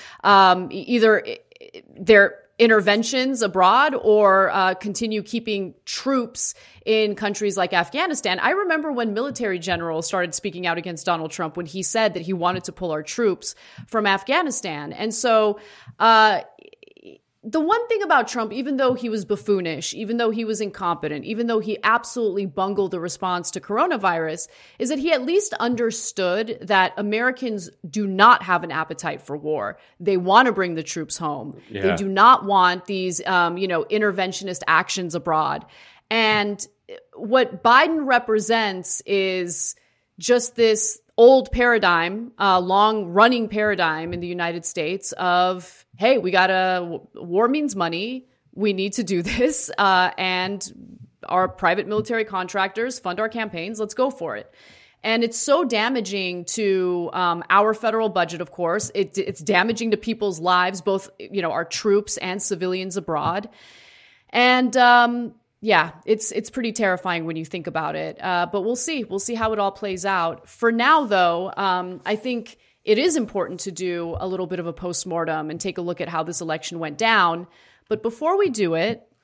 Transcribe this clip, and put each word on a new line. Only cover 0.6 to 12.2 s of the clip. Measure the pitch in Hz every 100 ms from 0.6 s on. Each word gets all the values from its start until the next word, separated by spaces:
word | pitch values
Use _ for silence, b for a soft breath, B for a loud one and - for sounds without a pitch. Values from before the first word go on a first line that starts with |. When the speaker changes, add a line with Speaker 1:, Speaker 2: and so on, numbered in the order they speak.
| 180
Speaker 1:
e-, | 196
either, | - 240 220 208
e-, | - - _ -
e-, | - - _ -
their | 185 208 202 - _ -
interventions | 233 220 196 214 226 262 262 254
abroad | 208 190 180 233 294
or, | 269 214 214 202 190 190
uh, | - 185
continue | 185 208 190 226 214
keeping | 208 233 226 196 190 -
troops | - - 262 269 233 - - - b b -
in | 220 214
countries | 202 208 202 208 190
like | 175
Afghanistan. | 180 175 285 359 285 202 185
I | 240
remember | 370 381 320 302
when | 247 226
military | 208 277 - 220 180
generals | 170 170 170 160 165
started | 185 175
speaking | - 202 175 175
out | 170
against | 175 160 -
Donald | 165 160
Trump | - 160 175
when | 165
he | 190
said | 180 226 220
that | 175